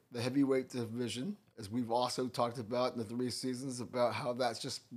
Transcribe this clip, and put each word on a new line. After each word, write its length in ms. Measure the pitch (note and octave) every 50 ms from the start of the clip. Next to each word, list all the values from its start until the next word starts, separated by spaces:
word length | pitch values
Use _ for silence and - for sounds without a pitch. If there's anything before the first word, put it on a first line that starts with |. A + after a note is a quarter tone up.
| _ _
the 100 | B2+ A#2+
heavyweight 480 | A#2 B2+ B2+ C#3+ C#3 C3 C3+ C3 C3 -
division, 680 | - B2+ A#2+ G#2+ A2+ A#2+ B2 A2+ G#2 A#2+ C3 G3 G#3 - _ _ _ -
as 120 | - F#2+
we've 220 | A2 B2 B2 A2+
also 360 | A2+ B2 B2 B2 - - C3 B2+
talked 300 | - - A#2+ A#2 A2 C3
about 360 | A2+ G2 B2 B2 B2+ B2+ B2
in 60 | A#2+
the 60 | A2
three 240 | G#2 A#2 B2 B2+ B2
seasons 500 | A2 - - B2+ B2+ B2 C3+ C#3 B2 B2
about 340 | A#2 - - B2 B2 A#2 G#2
how 200 | A2 C#3+ B2+ B2
that's 260 | A#2+ B2+ A#2+ A#2 -
just 220 | - C3+ - - - _ B2